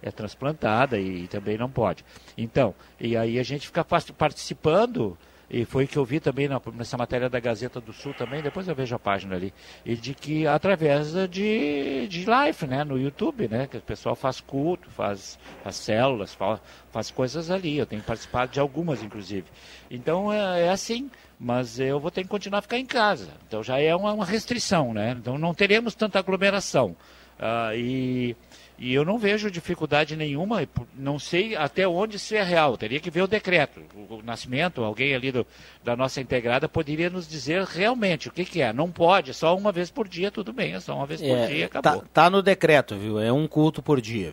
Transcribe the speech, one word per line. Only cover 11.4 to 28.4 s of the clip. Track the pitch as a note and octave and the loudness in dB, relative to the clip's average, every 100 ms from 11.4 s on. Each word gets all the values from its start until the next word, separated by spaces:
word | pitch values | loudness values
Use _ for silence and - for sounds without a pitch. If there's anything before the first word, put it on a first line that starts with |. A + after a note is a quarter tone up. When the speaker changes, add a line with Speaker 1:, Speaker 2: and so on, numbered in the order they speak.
| G#3+ A3 C#4+ C#4+ C#4 C4+ A#3 | 0 0 0 -2 -2 -4 -4
Speaker 1:
de | E3+ | -4
live, | F#3 B3 D4 D#4+ C#3+ | 2 4 4 0 -2
né, | C3 | -2
no | D3 C3 | -2 -2
YouTube, | C3+ - B3+ C4+ A#2+ | -2 -2 -2 -2 -2
né, | A2 C3+ | -2 -4
que | A#2 | -6
o | |
pessoal | - G#2+ - | -10 -6 -4
faz | A#2+ C3+ B2+ | 0 -2 -4
culto, | - C3+ D#3 F3+ - | -6 -2 -2 -2 -8
faz, | - G#2 G2+ - - - - | -4 -4 -4 -10 -18 -20 -14
faz | G2+ | -12
células, | - - A2 C3 B2 F#2+ | -8 0 2 2 0 -6
fa-, | - G2 G#2+ - - - | -4 -2 -2 -6 -20 -10
faz | A#2 G#2+ | -8 -6
coisas | - B2+ D3 E3 | -4 -4 -4 -4
ali, | F#3+ F3 D3 | -4 -2 -2
eu | |
tenho | A2 G#2+ | -2 -4
participado | - A2 - B2 B2+ | -6 -8 -4 -2 -2
de | C#3 | 0
algumas, | C#3 C3 E3+ B2 | -2 -2 -2 -4
inclusive. | G#2+ G#2+ F#2+ G2+ F2 - - - - | -6 -12 -8 -8 -8 -16 -20 -20 -14
Então, | B2 B2 F3 G#3 | -6 -2 0 0
é, | G#3 G3 F3+ E3+ | 0 0 2 2
é | |
assim, | F#3+ - A#3 C#4 - - _ | 2 0 -4 -6 -12 -20 _
mas | B2 B2 B2 A2+ | -2 0 -2 -2
eu | C3+ C#3+ | 0 0
vou | D#3+ | -2
ter | F#3+ | -4
que | F#3 | -4
continuar | G3+ G3 G3+ | -4 -2 -4
a | |
ficar | - A#3+ | -2 -4
em | C4 | -2
casa, | B3 G#3 D#3+ F#2+ - - | 2 2 2 -4 -16 -8
então | G#2+ | -6
já | A2 C3 | 0 2
é | D#3 | 4
uma, | F3 G#3 | 4 0
uma | G#3+ | -2
restrição, | F3 A3 - A#3+ - F3+ B2+ | 0 -2 -2 -4 2 2 2
né, | A2 G#2+ B2 | 0 -2 -4
então | B2 C#3 | -4 -2
não | E3+ | -2
teremos | E3 G3+ G#3+ A#3 - | 2 4 4 2 -2
tanta | A3 F#3+ | 0 0
aglomeração. | F#3+ F#3 G3 G3 - D#3 G#2+ E2 - - - - | 0 2 2 2 2 2 2 0 -16 -20 -20 -6
Ah, | A2 A#2 A2+ | -2 0 0
e... | A2+ A#2+ C3 B2+ B2+ A#2+ A#2 | -2 -2 -2 0 0 -2 -4